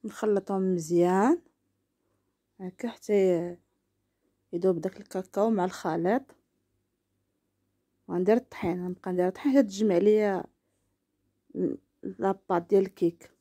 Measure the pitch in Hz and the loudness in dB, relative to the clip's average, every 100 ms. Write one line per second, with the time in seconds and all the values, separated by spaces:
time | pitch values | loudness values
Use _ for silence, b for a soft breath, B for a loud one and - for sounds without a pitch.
0 | 220 - 214 202 196 196 190 180 160 170 | -14 -6 -2 -2 -2 -4 -2 -2 0 2
1 | 175 190 226 339 _ _ _ _ _ _ | 4 4 2 0 _ _ _ _ _ _
2 | _ _ _ _ _ _ 185 185 233 - | _ _ _ _ _ _ -14 _ -10 -10
3 | - 208 190 175 175 175 _ _ _ _ | 0 2 4 2 -2 -10 _ _ _ _
4 | _ _ _ _ _ 170 190 170 185 - | _ _ _ _ _ -2 0 0 -4 -10
5 | - 190 190 202 220 214 180 - 175 165 | -12 -12 -8 0 0 2 -2 -4 -4 -2
6 | 175 240 - _ _ _ _ _ _ _ | 0 -2 -4 _ _ _ _ _ _ _
7 | _ _ _ _ _ _ _ _ _ _ | _ _ _ _ _ _ _ _ _ _
8 | - 175 185 226 254 - 180 180 180 185 | -8 -2 2 2 0 -8 -6 -4 -6 -8
9 | 190 180 180 190 285 269 214 190 214 175 | -6 -2 -2 -2 2 2 2 0 2 4
10 | 202 214 208 185 - _ _ _ _ _ | 4 4 2 -2 -8 _ _ _ _ _
11 | _ _ _ _ _ - 185 - _ _ | _ _ _ _ _ -4 -4 -4 _ _
12 | - 190 190 190 - 175 170 196 190 - | -14 -4 -4 -4 -4 -4 2 0 0 -2
13 | 170 170 - _ | -2 -2 -20 _